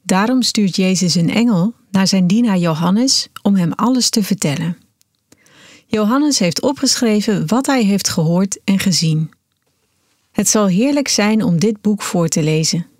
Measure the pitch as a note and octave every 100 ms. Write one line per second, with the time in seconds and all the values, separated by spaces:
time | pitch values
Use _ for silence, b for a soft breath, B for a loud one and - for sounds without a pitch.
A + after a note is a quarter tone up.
0 | - F#3 A3 C4 A3+ - G3+ F3+ F#3 F#3
1 | F3+ E3+ E3 - A#3+ F#3 G3 - _ F#3+
2 | F#3+ F#3+ F3+ G#3+ A#3+ F#3 E3+ D#3 E3+ G3+
3 | C4+ - - - G#3 G3 E3+ - A3+ B3+
4 | A3 - F#3+ F#3+ D#3+ C#3 E3 F3 _ _
5 | _ _ _ B B B B B B G#3+
6 | G#3 C4 D4 C4+ F3 - - C#4 C4 -
7 | A#3 G#3 G#3 F#3 D#3 A#3+ C4+ C4+ G3+ G3+
8 | - - D#3 F3 G3 - - G3 G3 D#3+
9 | D#3+ D#3 D#3 _ _ _ _ _ _ _
10 | _ _ _ - G3 A3 G3+ F3+ C4 D4
11 | C#4 - G#3 A3 F#3 E3 G#3 G#3+ G#3 G#3
12 | - F3+ E3 - D#3 D#3 D#3 F3 -